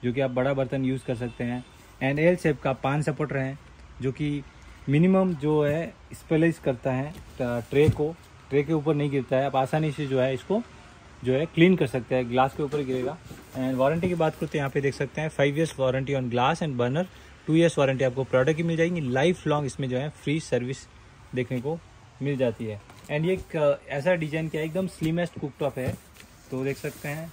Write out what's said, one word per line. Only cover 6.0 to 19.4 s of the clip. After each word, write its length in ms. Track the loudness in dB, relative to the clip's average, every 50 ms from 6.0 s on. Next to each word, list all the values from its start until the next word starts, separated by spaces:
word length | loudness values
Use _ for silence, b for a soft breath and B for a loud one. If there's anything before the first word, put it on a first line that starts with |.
| -20 -20 -20
स्पेलाइज 440 | -20 -4 0 2 4 4 4 2 2
करता 340 | -2 -2 -2 -2 -2 -2 -2
है 180 | -2 -2 -6
ट-, 580 | -8 -14 -18 -18 -8 -6 -4 -2 -2 -4 -4 0
ट्रे 180 | 4 6 6 6
को, 200 | 6 4 0 -4 -4 -8 -16 -20 -20 -20 -12 -2
ट्रे 120 | 0 0 2
के 100 | 2 0
ऊपर 220 | 0 2 2 0
नहीं 140 | 2 0 0
गिरता 260 | 0 -2 0 2 0 2
है। 80 | 2
आप 100 | 2 2
आसानी 360 | 0 0 2 0 0 0 0
से 140 | -2 -4 -4 -2
जो 120 | 0 2
है 120 | 2 2 0
इसको 280 | -2 -2 -2 -2 -2 -2 -4 -14 -20 -20 -20 -20 -20 -20 -20 -18 -8 -2
जो 100 | 0 0
है 120 | 2 0
clean 300 | -2 4 6 8 8 8
कर 120 | 6 2 0
सकते 280 | -2 -4 -4 0 -2
हैं, 140 | -2 0 0
ग्लास 240 | 2 2 2 2 2
के 80 | -2 -6
ऊपर 160 | -4 -2 -4
ही 60 | -4
गिरेगा। 320 | -2 -2 -2 -2 -4 -6 -8 -14 -18 -20 -20 -20 -14 -8
And 220 | -4 -2 -2 0
warranty 320 | 2 2 2 2 2 0 -2
की 80 | 0
बात 200 | 2 2 0 0
करूँ 140 | -2 -8 -4
तो 80 | -2 -2
यहाँ 120 | -4 0
पे 120 | -2 0
देख 120 | 0 0 0
सकते 280 | -2 -6 -6 -4 -6
हैं 80 | -6 -6
five 260 | 0 2 2 2 2
years 180 | 2 -2 -2 0
warranty 420 | 0 0 0 2 0 -2 -2 -2 -2
on 120 | -2 -2
glass 300 | 0 2 2 2 2 0 -2
and 140 | -4 -2 0
burner, 260 | 0 0 0 -2 -2 -4 B B B B B B -4 2
two 80 | 4
years 220 | 6 6 4 4 4
warranty 260 | 2 2 2 2 0
आपको 200 | 0 0 0 -4
product 320 | 2 4 4 4 4 2 0
की 60 | 0
मिल 140 | -2 2 2
जाएगी। 240 | 2 2 2 -2
लाइफ 460 | -2 -2 0 2 2 2 2 2